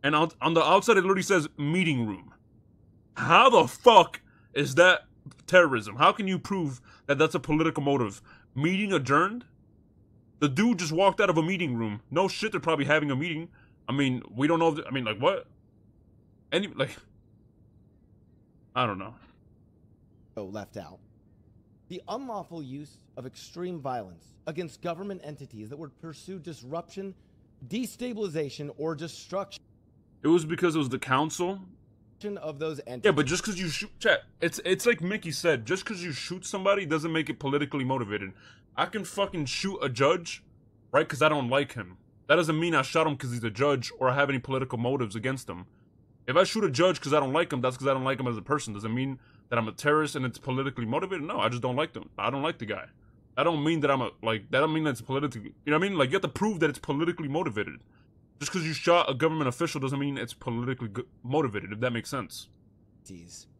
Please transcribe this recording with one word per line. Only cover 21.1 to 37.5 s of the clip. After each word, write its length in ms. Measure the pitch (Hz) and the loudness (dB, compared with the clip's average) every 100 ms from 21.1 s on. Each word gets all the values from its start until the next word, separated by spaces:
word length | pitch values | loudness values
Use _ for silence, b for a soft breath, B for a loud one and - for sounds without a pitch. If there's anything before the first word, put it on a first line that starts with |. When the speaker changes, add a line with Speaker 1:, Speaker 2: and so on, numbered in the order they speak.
| _ _ _ _ _ _ _ _ | _ _ _ _ _ _ _ _
Speaker 2:
The 140 | 185 - | -16 -10
unlawful 540 | 214 269 208 - 170 | -10 -8 -10 -10 -12
use 360 | 139 135 147 - _ - | -12 -12 -16 -20 _ -14
of 100 | 127 | -14
extreme 540 | - - - 180 175 | -14 -18 -10 -8 -6
violence 520 | 135 127 95 85 _ _ - | -6 -6 -8 -16 _ _ -10
against 340 | 156 170 - | -8 -8 -8
government 400 | 175 165 202 190 | -8 -6 -8 -10
entities 460 | 147 147 139 110 107 | -12 -14 -16 -14 -14
that 100 | 143 | -12
would 200 | 156 _ | -14 _
pursue 380 | 165 151 - 190 | -18 -16 -14 -14
disruption, 760 | 170 147 120 160 170 - 196 190 b b _ _ 123 | -12 -14 -10 -10 -10 -12 -12 -12 b b _ _ -8
destabilization, 1000 | 208 247 - 247 220 202 156 147 - 147 - | -6 -6 -6 -8 -4 -4 -4 -6 -6 -12 -6
or 160 | 156 | -6
destruction 680 | 156 160 - - 185 196 - _ _ _ _ _ _ | -4 -8 -12 -8 -8 -8 -12 _ _ _ _ _ _
Speaker 1:
It 60 | 147 | 4
was 160 | 170 | 4
because 300 | 156 165 175 | 4 0 0
it 40 | 160 | 2
was 100 | 135 | -2
the 100 | 131 | -4
council? 640 | - 131 156 - 175 196 190 - _ _ _ _ 208 202 | 0 2 2 -2 -4 -6 -12 -20 _ _ _ _ -10 -8
Speaker 2:
of 200 | 151 143 | -10 -6
those 200 | 160 147 - | -8 -8 -10
Speaker 1:
Yeah, 60 | |
Speaker 2:
entities. 240 | 123 208 151 | 0 4 4
Speaker 1:
but 100 | 139 | 2
just 160 | 175 | 0
'cause 160 | - 180 | -4 -6
you 80 | 185 | -6
shoot, 220 | 143 196 - | -6 -8 -2
chat, 220 | 226 165 - _ | 2 2 0 _
it's, 200 | 170 - | -4 -2
it's 220 | 170 190 240 | -2 2 2
like 140 | 233 | 2
Mickey 320 | 170 214 165 | 0 -6 -6
said, 340 | 151 175 139 107 | -2 0 0 0
just 180 | 185 | -4
'cause 200 | - 196 | -4 -10
you 80 | 175 | -8
shoot 340 | 131 - 180 - | -8 -8 -10 -8
somebody 400 | 202 185 202 170 | -2 2 2 2
doesn't 260 | 156 160 | -2 0
make 160 | 160 156 | -2 -2
it 120 | 127 | -4
politically 420 | 139 | -2